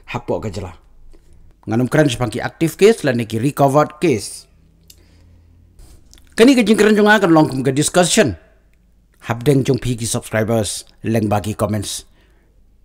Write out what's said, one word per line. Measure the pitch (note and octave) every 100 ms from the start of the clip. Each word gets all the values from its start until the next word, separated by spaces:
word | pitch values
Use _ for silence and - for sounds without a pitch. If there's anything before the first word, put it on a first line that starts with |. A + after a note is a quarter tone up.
| -
hapok | A#2+ - F#2 G#2+
ke | G2+
jela. | F2+ D#2+ _ - - - _ - - _
Nganum | - A2+ B2
keren | D#3 D3+
sepangki | A#2 A#2 A2+
active | B2 - D#3+ -
case | G3+ A3+ C#3+
lan | A#2+
ki | A2 A2
recovered | C3 - C#3 C3+ C3+ -
case. | F3 A#2 - - - _ _ _ _ _ _ _ _ _ _ _ _ _ - - _ - _ -
Kini | A#3 B3+
ke | G3+
jing | G#3+
keren | G#3 G#3
jong | G#3
akan | G#3+ G3
longkum | D#3+ D3 C3
ke | C3+
discussion. | C3+ D3 F3 F3+ - E3+ F#2 _ _ _ _ _ _ _ _ -
Habdeng | A#2 A#2+ C#3+
jong | B2 C3
pi | A#2+ B2
ki |
subscribers | A2 A#2+ - A2 A2 A2+ G2+ - - _ G#2+
leng | A2+ G#2+
bagi | G#2 G#2 G#2
comments. | G#2+ G#2+ F#2+ - - _ _ _ _ _ _ _